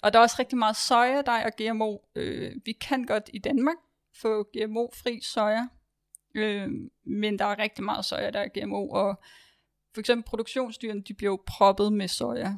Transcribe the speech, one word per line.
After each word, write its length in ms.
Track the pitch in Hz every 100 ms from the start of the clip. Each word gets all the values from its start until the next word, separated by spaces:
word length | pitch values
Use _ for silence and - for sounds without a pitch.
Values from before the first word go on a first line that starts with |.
og 100 | 214
der 60 | 226
er 40 |
også 140 | 233 -
rigtig 200 | 254 247
meget 180 | 214 220
sojadej 640 | - 240 247 277 277 233 220
og 180 | -
G 100 | 226 220
M 60 |
O. 160 | 220 202 -
Øh, 380 | - - - - -
vi 80 | -
kan 320 | - - 262
godt 260 | 240 208 -
i 60 | 202
Danmark 380 | - 269 277 330 _ _ _
få 280 | - 220 214
G 260 | 202 226 214
M 60 | 220
O-fri 440 | 240 - 247 233
soja, 440 | - 233 208 220 247 - _ _ _ - _
øh, 340 | 214 214 202 190 - - - -
men 320 | 208 214 202
der 60 |
er 140 | 208 208
rigtig 260 | 214 -
meget 200 | 196 214
soja, 260 | 202 - 208
der 100 | 208
er 80 | 202
G 200 | 202 208
M 40 |
O, 160 | 196 196
og 340 | - 196 185 - - - _ _ _ _
for 60 | -
eksempel 240 | 214 233
produktionsdyrene, 800 | - 220 220 262 247 220 226 202
de 120 | 196
bliver 180 | 202 202
jo 100 | 190 -
proppet 460 | - 196 196 208
med 160 | 208 180
soja, 480 | - 240 - 190